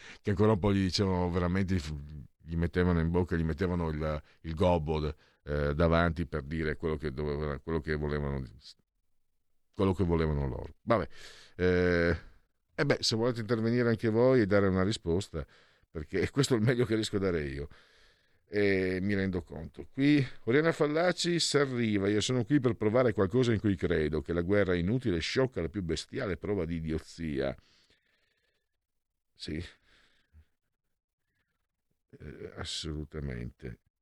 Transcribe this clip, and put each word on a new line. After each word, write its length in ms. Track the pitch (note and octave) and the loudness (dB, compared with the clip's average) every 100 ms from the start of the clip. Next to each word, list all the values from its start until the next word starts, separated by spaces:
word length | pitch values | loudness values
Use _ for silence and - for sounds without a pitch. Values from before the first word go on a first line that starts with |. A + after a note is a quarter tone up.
| - - | -20 -10
che 100 | - | -4
ancora 200 | F#2+ G#2+ | 2 4
un 80 | A2 | 4
po' 140 | G2+ | 2
gli 80 | G2 | 2
dicevano 480 | F#2+ - G2 F#2 F2+ | 2 2 0 2 0
veramente, 480 | F2 F2 F#2 F#2+ F#2 D2 D2+ D2 D2+ B1+ _ | 0 0 0 0 -2 -2 -8 -10 -14 -16 _
gli 160 | D2+ E2 | -6 -2
mettevano 420 | E2+ - F2+ E2+ | 0 2 4 4
in 100 | D#2+ | 2
bocca, 280 | F2 F2+ E2+ | 2 2 0
gli 60 | |
mettevano 440 | D#2+ D#2+ F#2 F2 E2 | 0 0 -2 0 -2
il, 340 | D#2 D#2 D2+ - _ | -4 -4 -4 -8 _
il 120 | E2 | -10
gobbo, 600 | D#2+ F2+ F2 D2+ D#2 D2+ - _ _ | 0 4 4 2 -2 -2 -6 _ _
eh, 300 | - D2 D2 | -6 -2 0
davanti 540 | D2 E2 E2 E2+ E2 E2 | 2 4 4 2 0 -4
per 160 | D#2 | -6
dire 320 | C#2 D#2+ D#2 D2 | -6 -4 -4 -4
quello 220 | E2 D#2 | -4 -4
che 160 | D2+ | -4
dovevano, 440 | C2+ D2+ D2 D2+ C#2 | -4 -4 -4 -4 -6
quello 180 | - E2 | -6 -6
che 160 | D2+ D2+ | -2 -4
volevano, 480 | D2 D2 C#2+ C#2 B1+ - - - _ _ _ _ _ _ _ _ _ | -2 -2 -4 -6 -8 -14 -20 -20 _ _ _ _ _ _ _ _ _
quello 200 | - G2 | 0 0
che 100 | F#2 | 2
volevano 420 | F#2 E2+ D#2 D2 C#2 | 2 2 2 0 -2
loro. 300 | B1 - - | -4 -10 -12
Vabbè, 260 | - A2+ D#2 - - - - - | -2 0 0 -8 -18 -20 -20 -2
eh, 600 | F2+ F2+ F2+ F2 E2+ E2 - - _ _ _ - | 2 2 4 2 2 0 -4 -20 _ _ _ -4
e 100 | D3 | 0
beh, 120 | B2+ | 0
se 160 | - A2 | 0 -2
volete 240 | A#2 A#2 | -2 -2
intervenire 480 | G#2+ A#2 A2+ A#2+ A#2+ | -2 -2 0 2 2
anche 220 | A2+ A#2 | 0 0
voi 320 | A2 B2 C3 | 2 4 4
e 40 | G#2 | 4
dare 220 | G2+ G2 | 4 4
una 160 | F#2 | 2
risposta, 640 | F#2 A2 - E2+ - D#2+ C#2+ - _ _ _ | 0 -2 -2 -2 -2 -8 -10 -14 _ _ _
perché 400 | E2+ D#2 F#2+ - | -12 -6 -2 0
questo 240 | - C#3 A#2+ | 0 2 2
è 20 | |
il 60 | |
meglio 220 | G#2+ B2 A#2+ | 2 2 2
che 100 | A2 | 0
riesco 200 | G#2+ G#2 | 0 0
a 40 | |
dare 240 | F#2+ E2+ D2 | 0 0 -2
io, 240 | C#2 D2 - _ _ _ _ _ _ _ | -6 -10 -14 _ _ _ _ _ _ _
e 460 | G#2 G2+ G2 F#2 F#2 | 0 2 2 0 0
mi 120 | F#2+ | 0
rendo 300 | G2+ G2 F#2 | 0 0 -2
conto. 440 | - D2+ D#2+ - - | -6 -12 -14 -14 -12
Qui 320 | - C#3 D3 B2+ - - | 0 4 4 2 -4 0
Oriana 260 | C3 E3 | 2 2
Fallaci, 680 | D#3 D3 D3+ F3+ E3+ E3+ E3+ | 2 0 2 0 0 0 0
"Se 200 | - C#3+ | 0 2
arriva, 500 | C#3 B2 A#2 G#2 G2 | 2 2 2 2 2
io 100 | G#2 | 2
sono 240 | G2+ B2+ | 2 0
qui 160 | A#2 D3 | 2 2
per 140 | B2+ | 2
provare 400 | A2+ G#2+ A2+ B2 | 0 2 4 2
qualcosa 400 | G#2+ F#2+ A2+ A#2+ | 4 2 4 2
in 60 | A2 | 2
cui 160 | G#2 F#2+ | 2 2
credo, 460 | F2 E2 D2+ D2+ | 2 2 2 0
che 120 | D2 | -2
la 80 | E2+ | -2
guerra 320 | F2 G#2 F#2+ | 2 2 4
è 40 | F2 | 2
inutile, 420 | F2 B2+ B2 F2 | 0 0 0 -2
sciocca, 420 | D#2+ - B2+ - | 0 0 0 -2
la 80 | E2 | -4
più 140 | G#2 | -4
bestiale 520 | F2 D#2 - B2+ B2 E2+ | -4 -4 -4 -8 -6 -6
prova 300 | F2 G2+ D#2+ | -4 -2 -2
di 120 | E2+ | -4
idiozia". 800 | D#2+ D#2+ - - E2 C2+ C2+ - _ _ _ _ _ _ _ _ _ _ _ _ _ _ _ _ _ _ | -2 -4 -6 -8 -6 -2 -4 -6 _ _ _ _ _ _ _ _ _ _ _ _ _ _ _ _ _ _
Sì. 280 | - D#2 E2+ - _ _ _ _ _ - _ _ _ _ _ _ _ _ _ _ _ _ _ _ _ _ _ | -8 -8 -8 -14 _ _ _ _ _ -20 _ _ _ _ _ _ _ _ _ _ _ _ _ _ _ _ _
Eh, 400 | - D#2+ - - - | -18 -16 -14 -16 -12
assolutamente. 1300 | - - E2+ D2+ D2 D#2+ C#2 A#1+ A#1+ - B1+ A#1 _ _ | -10 -8 -6 -6 -8 -8 -8 -8 -10 -12 -14 -14 _ _